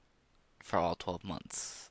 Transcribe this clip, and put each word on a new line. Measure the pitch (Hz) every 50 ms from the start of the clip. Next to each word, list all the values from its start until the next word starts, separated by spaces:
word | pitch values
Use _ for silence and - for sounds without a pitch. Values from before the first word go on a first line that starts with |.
| _ _ _ _ _ _ _ - _ _ _ - -
for | - - 95
all | 82 85 82
twelve | - - - 90 85 -
months. | 98 82 - - - - - - - - - - -